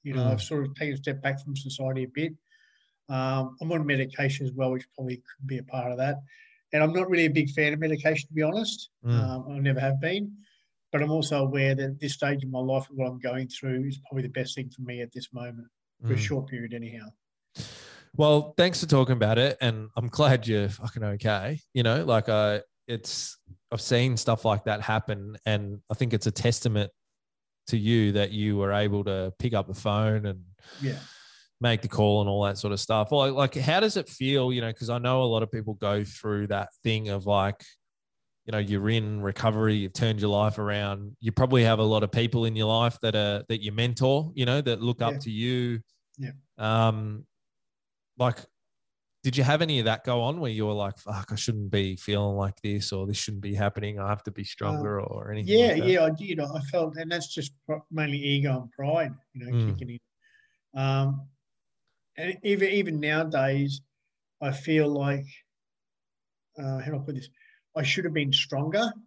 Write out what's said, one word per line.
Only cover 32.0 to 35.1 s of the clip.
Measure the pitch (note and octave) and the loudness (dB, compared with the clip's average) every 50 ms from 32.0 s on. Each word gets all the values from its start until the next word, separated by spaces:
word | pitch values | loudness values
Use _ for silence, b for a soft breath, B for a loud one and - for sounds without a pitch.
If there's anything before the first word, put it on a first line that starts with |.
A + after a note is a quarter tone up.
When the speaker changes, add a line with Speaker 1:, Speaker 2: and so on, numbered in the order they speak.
| G#2+ G#2 G#2 G#2+ | 4 4 4 4
Speaker 2:
and | G2+ G2+ | 2 0
all | G2+ G2+ G2+ | 0 0 0
that | G2+ G2 | -2 -2
sort | - - G#2 G2+ | -4 -4 -4 -4
of | G2 | -4
stuff. | - - A2 A2 G#2+ - D3+ | -2 0 2 2 2 2 2
Like, | C#3+ C3+ C#3 C3 | 2 4 2 2
like, | C3+ C#3 C3 - | 2 0 0 0
how | C#3+ B2 C#3 D#3+ F#3+ | -2 0 2 2 4
does | A3 G#3+ - | 2 2 0
it | F#3+ - - | -2 -6 -6
feel, | - - C3 C3 C#3 C#3 B2+ B2+ | -8 -4 -2 2 2 2 2 2
you | B2+ B2 | 0 -2
know, | A#2 A2+ A2 | -2 -4 -4
'cause | - A#2 A2+ | -6 -4 -4
I | A#2 | -4
know | B2 A#2+ B2+ | 0 2 2